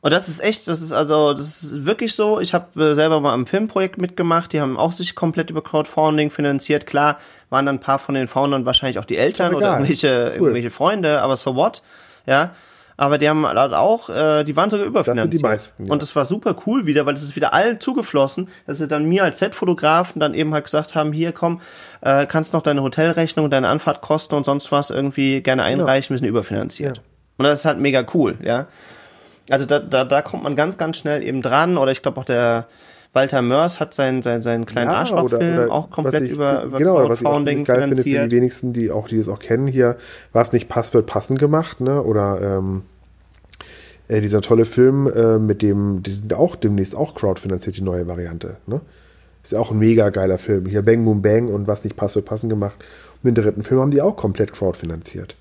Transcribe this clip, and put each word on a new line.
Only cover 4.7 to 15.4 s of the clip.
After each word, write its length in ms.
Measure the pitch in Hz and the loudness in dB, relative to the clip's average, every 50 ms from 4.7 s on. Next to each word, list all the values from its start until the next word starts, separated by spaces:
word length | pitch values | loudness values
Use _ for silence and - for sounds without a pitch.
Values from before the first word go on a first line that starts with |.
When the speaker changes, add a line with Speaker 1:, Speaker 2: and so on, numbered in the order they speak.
| 131 - | -2 0
Speaker 1:
auch 140 | 117 170 170 | 0 -2 -2
sich 220 | - 180 175 - | -4 -8 -8 -6
komplett 360 | - - 170 160 - 160 - | -4 -4 -2 -2 -2 -6 -4
über 120 | 165 156 - | -6 -8 -8
Crowdfunding 680 | - - 151 151 - - - 156 156 151 151 151 151 | -2 -2 -2 -2 -2 -2 0 2 2 2 2 0 -2
finanziert. 560 | - - 147 143 139 139 - - 147 147 - | -2 -2 -2 0 0 -2 0 0 -2 -2 -2
Klar 320 | - - 147 147 151 147 - - - - - _ _ | -2 -2 2 2 2 0 0 -8 -20 -20 -20 _ _
waren 160 | - 131 139 | 0 0 0
dann 100 | 143 139 | 0 -2
ein 40 | 135 | -4
paar 180 | - - 135 139 | -2 -2 -2 -2
von 160 | - - 139 | -2 -4 -4
den 140 | 135 131 127 | -4 -4 -2
Foundern 360 | - 131 139 143 139 135 123 | 0 0 0 0 0 0 -2
wahrscheinlich 340 | 123 123 - - 131 117 - | -2 -4 -2 -4 -4 -6 -6
auch 60 | 110 | -6
die 140 | - - - | -4 -2 0
Eltern 300 | - - 220 - 185 175 | 0 0 0 0 -2 0
Speaker 2:
Ist 40 | 180 | 0
doch 60 | 143 | 0
Speaker 1:
oder 80 | 208 | 2
Speaker 2:
egal. 100 | 202 175 127 | 0 2 0
Speaker 1:
irgendwelche, 280 | 139 139 143 135 - 143 131 120 120 - | 0 0 0 0 2 2 2 2 0 -2
Speaker 2:
Cool. 40 | - | 0
Speaker 1:
irgendwelche 340 | - 180 147 117 123 117 120 | 0 0 2 2 0 -4 -6
Freunde, 500 | - - 143 175 208 208 180 156 151 143 | -6 -2 0 0 0 0 0 0 0 2
aber 160 | - 135 135 | 2 0 -2
so 180 | 120 - 139 131 | -2 -2 -4 0
what? 280 | 127 160 220 220 - _ _ - - - - - _ _ | 0 0 0 -2 -6 _ _ -20 -20 -20 -20 -20 _ _
Ja. 280 | - 131 139 156 180 175 - - - - _ _ _ _ - | 0 2 2 2 0 -4 -16 -20 -20 -20 _ _ _ _ -2
Aber 180 | 139 143 147 147 | 0 0 2 2
die 100 | 147 147 | 2 2
haben 160 | 156 156 156 | 2 2 0
halt 260 | - - 110 135 139 - | 0 2 2 2 2 2
auch, 380 | 76 127 185 220 226 - - | 2 2 2 2 0 -2 -6
äh, 340 | - - 151 156 151 151 151 | -4 0 0 2 2 2 0
die 100 | 147 147 | 0 0
waren 140 | 151 175 208 | 0 0 0
sogar 140 | 208 202 202 | 0 -2 -2
Speaker 2:
Das 200 | 107 120 214 - | 0 0 0 0
sind 80 | - 120 | 2 0
die 220 | 117 110 113 160 | 0 0 0 0
Speaker 1:
überfinanziert. 40 | 160 | 0